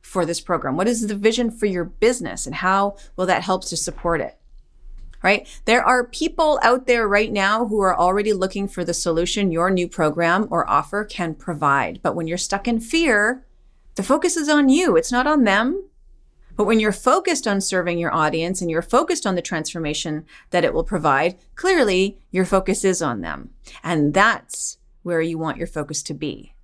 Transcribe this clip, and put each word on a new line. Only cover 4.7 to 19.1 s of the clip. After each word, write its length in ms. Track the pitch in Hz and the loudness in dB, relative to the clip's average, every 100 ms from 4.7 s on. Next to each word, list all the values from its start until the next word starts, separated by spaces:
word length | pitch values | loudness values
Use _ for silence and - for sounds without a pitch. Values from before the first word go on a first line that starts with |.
| _ - - - - | _ -18 -16 -16 -2
Right? 240 | 180 202 - - - | 0 0 -2 -8 2
There 180 | 233 | 2
are 220 | - 254 247 | 4 2 0
people 520 | - 330 - 311 294 | -4 -4 0 2 4
out 240 | 233 254 254 | 4 2 2
there 180 | 240 214 | 0 2
right 240 | 202 220 | 2 0
now 360 | 208 196 220 233 | 0 0 0 0
who 160 | 208 | 0
are 180 | 190 175 | 2 2
already 320 | 180 196 208 | 2 2 0
looking 380 | 202 190 196 196 | 0 -2 -4 -6
for 160 | - 170 | -6 -4
the 80 | |
solution 580 | 170 180 165 175 - 196 | -2 0 0 0 0 0
your 180 | 165 180 | 2 2
new 200 | 190 175 | 0 -2
program 580 | - 156 160 170 185 214 | 0 0 2 2 2 0
or 200 | 170 - | -2 0
offer 340 | 143 147 202 | 0 -2 -8
can 320 | 214 - 170 156 | -6 -6 -6 -6
provide. 640 | - 151 147 139 98 - | -8 -2 2 2 0 -2
But 140 | 165 170 | -4 -2
when 100 | 160 | -4
you're 120 | 180 | -6
stuck 320 | - 196 240 | -4 -4 -2
in 100 | 226 | -4
fear, 680 | 226 330 330 214 214 262 - _ _ _ - - | -2 0 2 2 2 -2 -10 _ _ _ -12 -8
the 80 | |
focus 340 | 196 294 349 330 | 0 2 2 -2
is 100 | 294 | 2
on 220 | 294 277 | 4 6
you. 260 | 285 359 170 | 4 4 2
It's 160 | - | 2
not 160 | 214 262 | 0 2
on 160 | 302 | 2
them. 400 | 220 196 240 381 381 _ - - _ _ - - | 4 4 2 -4 -8 _ -20 -20 _ _ -16 -2
But 80 | |
when 160 | 208 226 | 2 4
you're 140 | 214 | 2
focused 520 | 202 247 320 381 330 226 | 0 2 2 2 -2 0
on 140 | 196 | -2
serving 380 | 190 185 175 175 | 0 -2 0 -2
your 160 | 175 | -2
audience 480 | 170 156 160 170 185 | 0 0 0 -2 -2
and 100 | 175 | -2
you're 100 | 160 | -2
focused 460 | 170 247 320 | 2 0 2